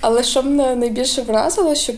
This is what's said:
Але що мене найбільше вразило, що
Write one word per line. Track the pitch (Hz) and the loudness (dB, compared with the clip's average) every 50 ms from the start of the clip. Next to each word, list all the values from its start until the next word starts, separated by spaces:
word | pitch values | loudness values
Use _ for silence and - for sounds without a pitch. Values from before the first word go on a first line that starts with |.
Але | - 226 226 233 254 | 0 2 2 2 2
що | 240 - 269 262 | 2 0 0 0
мене | 277 285 285 277 262 254 | 2 2 2 2 2 0
найбільше | 240 240 240 220 240 254 262 - 269 | 0 -2 -2 -2 -2 -2 -2 -2 -4
вразило, | 240 226 220 220 - 320 - - 381 320 294 | -2 0 0 0 0 0 0 0 0 0 0
що | 294 - - 220 | 0 -2 -6 -6